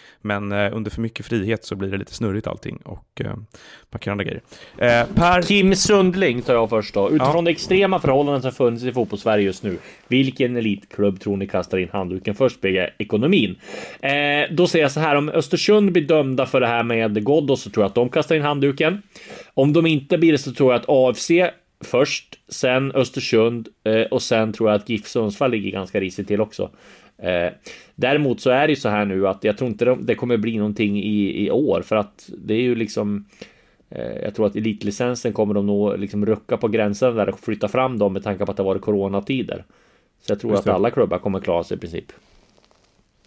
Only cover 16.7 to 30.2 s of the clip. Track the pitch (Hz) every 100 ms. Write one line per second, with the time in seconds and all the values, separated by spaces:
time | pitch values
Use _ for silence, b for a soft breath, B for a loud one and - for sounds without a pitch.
16.7 | 117 117 113 113 107 107 156 143 127 101
17.7 | 113 98 120 120 156 147 160 147 147 143
18.7 | 139 156 202 - B B B B - 143
19.7 | 156 165 151 143 175 165 143 139 120 131
20.7 | 120 127 135 127 113 - 170 175 - _
21.7 | - - 120 147 - - - - - 127
22.7 | 131 135 135 123 156 - 113 117 120 113
23.7 | _ 107 110 - - - 113 110 104 110
24.7 | 104 - 107 - 123 107 101 135 113 95
25.7 | 98 92 104 92 - 95 104 107 - 95
26.7 | B B B B - 87 90 87 - B
27.7 | B B - 123 147 139 113 131 127 156
28.7 | 143 113 104 101 95 95 98 110 104 127
29.7 | 107 120 123 117 110